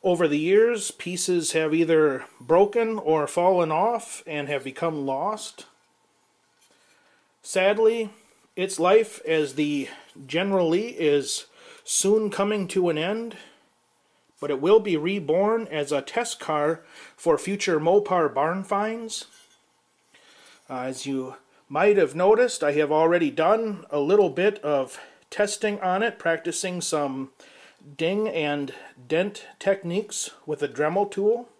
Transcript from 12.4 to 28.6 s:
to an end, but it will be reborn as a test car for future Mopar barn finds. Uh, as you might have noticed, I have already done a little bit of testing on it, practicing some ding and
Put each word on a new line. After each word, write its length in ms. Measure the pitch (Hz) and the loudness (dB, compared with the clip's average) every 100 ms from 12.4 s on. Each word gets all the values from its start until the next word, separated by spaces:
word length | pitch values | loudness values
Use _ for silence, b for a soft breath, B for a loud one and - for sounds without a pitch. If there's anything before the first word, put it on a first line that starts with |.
| 202 208 185 | -2 0 -2
to 220 | 190 180 | 0 0
an 80 | 156 | 0
end, 400 | 165 220 233 180 B B B _ _ _ _ _ _ _ | -2 -4 -6 -12 B B B _ _ _ _ _ _ _
but 120 | 143 | -6
it 100 | 139 | -2
will 200 | 156 214 | 4 4
be 180 | 202 160 | 4 -2
reborn 680 | 160 202 147 165 202 226 208 | -2 -4 0 0 2 0 -4
as 240 | 151 143 | -6 -2
a 100 | 143 | -4
test 360 | 135 - 240 - | -2 -4 -4 -8
car 460 | - 151 147 160 B B B B | -4 0 0 -2 B B B B
for 220 | - 151 | 0 0
future 420 | - 202 190 160 | 0 -4 0 0
Mopar 480 | 160 202 202 185 151 | 4 2 4 0 2
barn 360 | 135 151 185 | 0 -2 -2
finds. 600 | 185 202 214 226 226 - - - _ _ _ _ _ _ _ b b b b b _ | -4 -2 -2 -6 -10 -12 -14 -20 _ _ _ _ _ _ _ b b b b b _
Uh, 120 | 131 | -8
as 260 | 127 127 139 | -8 -8 -6
you 300 | 135 131 - _ b _ | -6 -6 -12 _ b _
might 280 | 139 202 202 | 2 4 4
have 180 | 151 | 2
noticed, 480 | 143 185 220 247 - | 2 4 6 4 2
I 100 | 147 | 0
have 200 | 143 147 | 2 2
already 380 | 156 165 175 156 | 4 4 4 2
done 560 | 143 160 220 226 190 - | 2 2 2 0 -8 -6
a 100 | 147 | -4
little 300 | 143 208 185 | 2 4 4
bit 340 | 135 196 202 | 2 0 0
of 380 | 151 143 131 - B B _ | -2 -2 -2 -10 B B _
testing 500 | - 208 - 214 208 | -2 -2 -2 -4 -2
on 220 | 185 185 | -2 0
it, 160 | 226 - | -2 -2
practicing 640 | 170 165 170 165 190 180 | -2 -2 -4 -6 -6 -6
some 480 | - 156 143 135 135 _ B B B B 143 143 | -4 -2 -2 -4 -10 _ B B B B -20 -4
ding 320 | 165 196 220 | -2 -2 -2
and 460 | 165 147 147 | -2 -2 -2